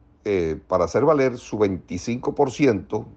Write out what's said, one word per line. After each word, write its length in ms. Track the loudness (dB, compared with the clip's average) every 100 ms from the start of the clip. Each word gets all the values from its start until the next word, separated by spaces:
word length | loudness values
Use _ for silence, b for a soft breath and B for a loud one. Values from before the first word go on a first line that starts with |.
| _ _
eh, 340 | -2 0 0 -4 -2
para 180 | 0 2
hacer 180 | 2
valer 320 | 4 4 2 0
su 220 | -8 -2
veinticinco 760 | 0 -2 -8 -8 -6 -4 -2
por 160 | 0 0
ciento 560 | 2 2 2 -2 -8 -8